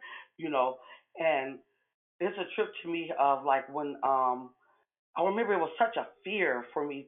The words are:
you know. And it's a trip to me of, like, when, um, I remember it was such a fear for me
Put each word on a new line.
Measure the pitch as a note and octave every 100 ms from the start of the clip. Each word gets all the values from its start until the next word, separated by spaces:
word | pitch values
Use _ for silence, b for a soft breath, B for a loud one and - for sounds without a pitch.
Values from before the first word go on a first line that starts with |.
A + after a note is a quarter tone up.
| B B B -
you | D#3+
know. | C3+ B2+ B2+ B B B -
And | E3 C#3+ C3+ C3 _ _ _ _ _ -
it's | F3+ G3+
a | F3 -
trip | G#3 -
to | E3+
me | E3+ D#3+ -
of, | C#3 C3+ C#3
like, | C3+ C3+
when, | C#3+ C#3+ C#3
um, | B2+ C3+ C3 B2 B2+ _ _ _ _ _ _ -
I |
remember | F3+ G3+ A#3
it | F#3+
was | D#3+ -
such | A3+ D#3+
a | B2 -
fear | F#3+ G#3 E3+ B2 A#2
for | - D3
me | C#3